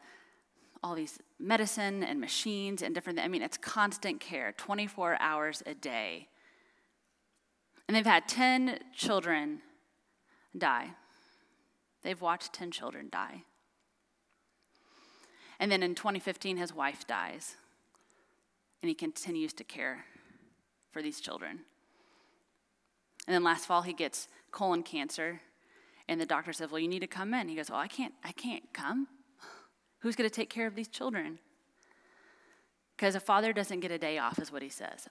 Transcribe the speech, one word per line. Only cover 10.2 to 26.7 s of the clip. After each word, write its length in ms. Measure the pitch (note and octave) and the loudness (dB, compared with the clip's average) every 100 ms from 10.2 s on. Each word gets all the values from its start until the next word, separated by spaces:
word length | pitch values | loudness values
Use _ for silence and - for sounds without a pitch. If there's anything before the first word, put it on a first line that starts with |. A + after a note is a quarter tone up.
| _ _ _ F3+ | _ _ _ 0
die. 380 | E3 A#2+ C#3 - - - - _ _ _ _ _ _ _ | 2 2 0 -12 -20 -20 -20 _ _ _ _ _ _ _
They've 180 | F3 F3+ | -6 0
watched 320 | E3+ F3 - | 0 0 -2
ten 180 | - F3 | -8 -6
children 380 | D#3 A#2+ - D3 | -6 -6 -8 -8
die. 340 | F2+ - - - _ _ _ _ _ _ _ _ _ _ _ _ _ _ - - - - - - - | -6 -6 -8 -18 _ _ _ _ _ _ _ _ _ _ _ _ _ _ -20 -20 -20 -20 -20 -20 0
And 120 | G3+ | 4
then 120 | F#3+ | 4
in 120 | F3+ | 4
twenty 240 | F3 G#3 F#3+ | 2 0 0
fifteen, 380 | G3 F3+ G3 F3+ | -2 -2 -2 -2
his 180 | F3 | -2
wife 320 | E3 C#3 D3 - | 0 -2 -2 -4
dies. 500 | G2+ F2 F#2 - - _ _ _ _ _ _ _ _ _ _ _ _ | -4 -4 -6 -12 -14 _ _ _ _ _ _ _ _ _ _ _ _
And 60 | E3+ | -2
he 60 | |
continues 580 | D#3 D#3+ - F3+ E3 D#3 | 0 -2 -4 -4 -2 -2
to 100 | - | -4
care 420 | - C#3+ C3 B2 - - - - - _ _ _ _ | -12 -6 -6 -6 -12 -20 -20 -20 -20 _ _ _ _
for 120 | D#3 | -6
these 180 | D3+ D3 | -6 -6
children. 400 | - D#2+ D#2+ - - _ _ _ _ _ _ _ _ _ _ _ _ _ _ - - | -8 -6 -8 -10 -14 _ _ _ _ _ _ _ _ _ _ _ _ _ _ -14 2
And 80 | |
then 100 | F3+ | 4
last 220 | F3 E3+ - | 6 4 4
fall, 160 | F3 | 2
he 100 | F3+ | 2
gets 360 | D#3+ D#3 - - - _ | -2 -2 -2 -8 -16 _
colon 320 | - G3 F3 | -2 2 2
cancer. 580 | E3+ D#3 C#3+ - D#3+ F3+ - _ _ - - - - | 0 -4 -4 -4 -4 -6 -14 _ _ -20 -20 -14 -2
And 120 | E3 | -2
the 60 | D#3+ | 2
doctor 260 | D3+ E3 | 0 0
says, 180 | D#3+ D#3 | -4 -4